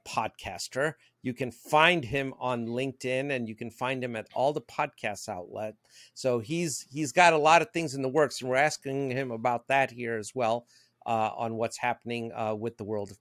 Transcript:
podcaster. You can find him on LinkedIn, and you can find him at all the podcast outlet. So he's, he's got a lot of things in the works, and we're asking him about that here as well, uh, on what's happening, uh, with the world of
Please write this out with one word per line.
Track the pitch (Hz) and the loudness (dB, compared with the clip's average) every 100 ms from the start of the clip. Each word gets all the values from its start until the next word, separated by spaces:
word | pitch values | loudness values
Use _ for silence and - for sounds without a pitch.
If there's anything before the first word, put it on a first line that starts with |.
| - | -4
podcaster. | - 110 - 110 87 - 127 151 - _ _ | -4 -4 -6 -12 -10 -8 -2 -2 -4 _ _
You | 127 | -8
can | 120 127 | -6 -8
find | - - 151 165 175 | -8 2 6 6 6
him | 113 139 135 - | 0 -4 -4 -4
on | 127 123 113 | -4 -2 -2
LinkedIn, | 120 135 127 127 131 143 | -4 -4 -4 -4 -2 -2
and | 135 113 | -4 -6
you | 110 | -8
can | 117 | -12
find | - 127 131 | -6 -4 -2
him | 123 | -4
at | 113 107 | -6 -6
all | - 131 | 0 0
the | 151 | -2
podcast | - - 151 - 110 101 - | -8 -6 -6 -4 -8 -8 -8
outlet. | 95 87 101 107 107 _ - - | -10 -10 -8 -10 -10 _ -20 -20
So | - 131 120 | -4 0 0
he's, | 110 165 170 123 - | -2 -4 -4 -6 -10
he's | 139 147 | -6 0
got | 180 175 | 6 8
a | 160 | 8
lot | 151 165 | 8 8
of | 156 | 6
things | 170 160 | -2 -4
in | 135 | -2
the | 131 | 0
works, | 139 139 - | 4 2 2
and | 127 | 0
we're | 127 | 2
asking | 151 - 139 135 139 | 2 0 -6 -4 -2
him | 127 135 | -2 -4
about | 113 120 120 - | -2 0 -2 2
that | 135 127 | 2 2
here | 120 117 113 | -2 -6 -4
as | 101 | -6
well, | 131 113 117 - - _ _ | 0 0 0 -4 -20 _ _
uh, | - 113 110 - | -2 0 0 -2
on | 117 113 | -4 -2
what's | 113 - | -4 -2
happening, | 123 117 117 117 117 | -4 -4 -6 -6 -6
uh, | 117 110 | -4 -4
with | 107 113 - | -2 -6 -8
the | |
world | 104 107 101 | -6 -6 -6
of | 98 | -12